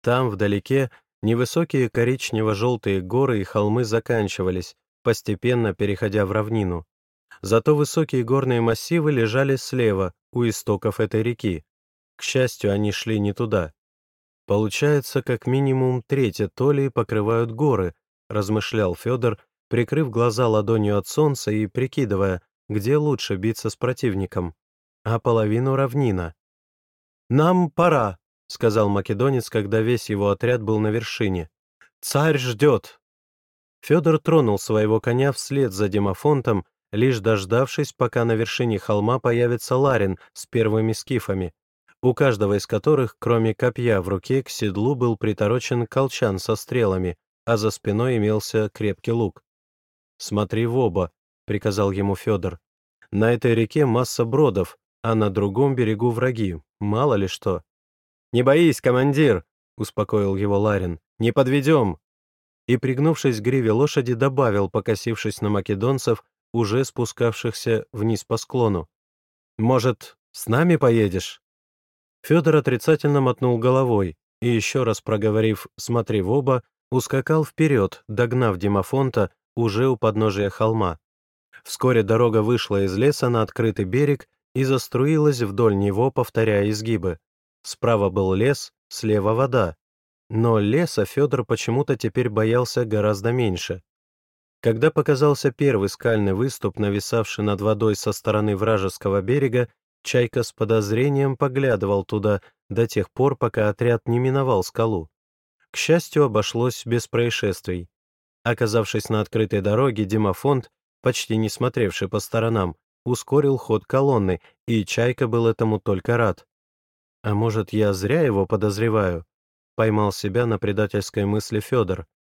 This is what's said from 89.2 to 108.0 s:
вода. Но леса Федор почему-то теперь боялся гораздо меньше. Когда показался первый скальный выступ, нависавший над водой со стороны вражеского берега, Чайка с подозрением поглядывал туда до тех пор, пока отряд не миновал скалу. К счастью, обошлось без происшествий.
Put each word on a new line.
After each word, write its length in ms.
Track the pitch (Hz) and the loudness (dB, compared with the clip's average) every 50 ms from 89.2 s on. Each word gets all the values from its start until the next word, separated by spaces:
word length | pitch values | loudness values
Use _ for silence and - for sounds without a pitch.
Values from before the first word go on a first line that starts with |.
| 95 104 110 | 2 2 2
вода. 420 | 117 135 131 120 127 101 85 80 - _ _ _ _ _ _ _ _ _ _ | 2 0 0 2 0 0 0 -2 -8 _ _ _ _ _ _ _ _ _ _
Но 300 | 117 110 113 117 113 107 | -2 0 2 4 4 4
леса 440 | 104 104 117 151 175 160 - - 104 | 2 2 2 0 0 0 0 -2 -2
Федор 400 | - - - 143 143 - 127 117 | -2 0 0 0 0 0 -2 -2
почему-то 520 | - 120 110 - - 117 131 147 - 139 | -2 -4 -4 -2 -2 -2 -2 0 -2 -4
теперь 320 | 120 - 113 - - 123 120 | -2 -2 -4 -2 -2 -2 0
боялся 560 | 104 110 110 110 113 123 123 117 - 127 123 | 0 0 0 2 2 2 0 0 -2 -4 -2
гораздо 480 | 110 104 107 104 107 107 98 98 113 120 | 0 0 0 2 0 0 0 0 -2 0
меньше. 500 | 127 123 107 92 85 - - 90 92 - _ _ _ _ _ _ _ _ _ _ _ _ _ _ _ | 0 0 0 -2 -2 -4 -8 -8 -10 -10 _ _ _ _ _ _ _ _ _ _ _ _ _ _ _
Когда 300 | - 117 113 113 123 156 | -2 -2 0 2 0 0
показался 600 | - - 147 - 147 127 147 147 143 - - 143 | 2 0 0 0 2 2 4 2 2 2 0 -2
первый 380 | 127 - 143 139 127 104 98 98 | 0 2 0 2 2 2 0 -2
скальный 460 | - - - 120 113 107 104 98 95 | -4 -2 -2 0 0 2 2 0 0
выступ, 440 | 98 117 135 - - - 107 90 - | 0 0 -2 -4 -4 -6 -6 -4 -2
нависавший 680 | 107 101 101 101 - - - 117 110 - - - 104 | -2 -2 -2 -2 -4 -2 -2 -2 -2 -2 -4 -4 -2
над 160 | 104 104 95 | -2 0 0
водой 360 | 101 107 107 104 113 110 104 | 0 0 0 2 2 0 0
со 160 | - - - 101 | 0 -2 -6 -6
стороны 440 | - - 113 104 107 104 107 104 | -4 -2 0 0 2 2 0 0
вражеского 680 | 95 104 110 110 101 95 95 - - - 101 98 101 95 | 0 0 0 0 0 0 -2 -6 -4 -4 0 0 0 0
берега, 460 | 101 127 147 139 127 113 123 123 - - _ _ _ _ _ _ | 0 0 0 0 0 0 0 -2 -2 -6 _ _ _ _ _ _
Чайка 400 | - - 127 120 117 - 127 117 | -2 0 0 0 0 0 -4 -4
с 80 | - - | -4 -4
подозрением 840 | _ 110 104 113 113 104 101 107 113 131 143 139 139 139 139 135 | _ -2 0 2 0 2 0 0 0 0 0 2 0 0 0 0
поглядывал 680 | - 151 139 127 135 139 131 117 101 98 98 101 98 92 | -2 -2 -2 0 0 0 0 0 0 0 0 0 0 -2
туда 360 | - - 107 98 107 104 95 - - _ _ _ _ | -2 -4 -2 0 0 0 0 -2 -8 _ _ _ _
до 160 | 101 113 117 | -2 -2 -2
тех 240 | 113 - 107 95 - | 0 0 -4 -4 -4
пор, 260 | _ - 127 143 135 | _ 0 0 0 2
пока 320 | - - 117 - - 107 107 | 0 -2 -2 0 0 0 0
отряд 380 | 104 - 120 120 120 117 - | 0 0 0 0 0 0 0
не 140 | - 117 120 | -2 -2 0
миновал 420 | 127 131 131 139 139 131 123 98 92 | 0 0 0 0 0 0 0 0 0
скалу. 480 | - - - 113 113 110 90 80 78 _ _ _ _ _ _ _ _ _ _ _ _ - | -2 -2 -2 -2 0 0 -4 -6 -8 _ _ _ _ _ _ _ _ _ _ _ _ -10
К 40 | |
счастью, 480 | - - - 160 175 - - - 151 147 | -8 0 2 2 2 2 -2 0 2 2
обошлось 600 | 131 107 107 - - - 117 120 127 117 - - | 2 2 0 -2 0 -2 -2 -2 -2 -2 -4 -6
без 220 | 117 117 120 - - | -2 -2 -2 -2 -2
происшествий. 800 | - 117 120 120 110 - - 104 90 - - - 92 90 85 - _ _ | -2 0 0 0 -2 -2 -2 -2 -2 -4 -6 -6 -6 -6 -8 -12 _ _